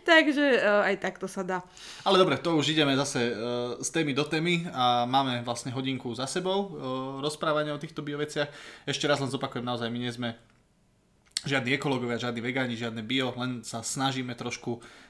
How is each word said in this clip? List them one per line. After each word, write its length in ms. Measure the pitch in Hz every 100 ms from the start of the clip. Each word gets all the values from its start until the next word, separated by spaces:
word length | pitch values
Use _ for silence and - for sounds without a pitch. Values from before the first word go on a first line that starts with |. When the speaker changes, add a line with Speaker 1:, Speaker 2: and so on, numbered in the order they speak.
| -
Speaker 1:
Takže, 400 | 330 302 277 285
e, 60 | 233 196 202 190
aj 100 | 196
takto 240 | 190 190 190
sa 160 | 202
dá. 240 | 185 185 - - - -
Speaker 2:
Ale 180 | - 190
dobre, 160 | 185 131
to 160 | 170
už 160 | 160 139
ideme 240 | 156 143
zase, 260 | 135 139 135
e, 100 | 120 104 120 120 123 120
z 80 | 135
témy 240 | 165 151
do 80 | 131
témy 460 | 147 160 170 170 170
a 400 | 127 123 120 120
máme 320 | 135 135 123
vlastne 320 | 117 117 139
hodinku 400 | 127 131 131 123
za 160 | 117 135
sebou, 280 | 185 180 190
e, 100 | 196 147 131 131 131 139
rozprávania 520 | 143 147 165 151 151
o 80 | 147
týchto 240 | 160 - 147
bioveciach. 480 | 147 147 156 139 - - - -
Ešte 240 | 139 147
raz 80 | 143
len 160 | 135
zopakujem, 320 | 131 139 127 123
naozaj 240 | 120 117
my 80 | 120
nie 160 | 123
sme 160 | 120 120 113 _ _ _ _ _ _ _ _ _ -
žiadni 320 | - 139 120 139
ekológovia, 400 | 147 131 120 117
žiadni 220 | 120 117
vegáni, 320 | 117 131 127
žiadne 300 | 113 117 113
bio, 320 | 110 131 127 117
len 320 | 127 123 -
sa 160 | 117
snažíme 480 | 110 143 135 131 127
trošku, 480 | 120 120 - - 117 - - -